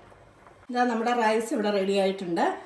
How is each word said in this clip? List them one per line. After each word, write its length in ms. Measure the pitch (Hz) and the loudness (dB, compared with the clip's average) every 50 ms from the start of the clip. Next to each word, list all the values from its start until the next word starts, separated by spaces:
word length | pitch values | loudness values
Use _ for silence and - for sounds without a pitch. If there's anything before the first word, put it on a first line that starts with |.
| - - - - - - - - - - - - - - | -20 -20 -20 -20 -20 -20 -20 -20 -20 -20 -20 -20 -14 -6
ഇതാ 120 | 247 240 247 247 | -2 0 0 0
നമ്മുടെ 220 | 226 226 226 240 240 240 220 | 0 0 0 0 0 2 2
റൈസ് 260 | 220 220 226 226 - 311 | 2 2 0 0 -2 -2
ഇവിടെ 160 | 226 202 208 202 196 | -2 0 0 0 0
റെഡി 160 | 190 196 196 196 190 | 0 2 2 2 2
ആയിട്ടുണ്ട്, 420 | 196 190 - 190 170 170 196 254 381 - - - | 2 0 -2 -4 -4 0 0 0 0 -2 -4 -12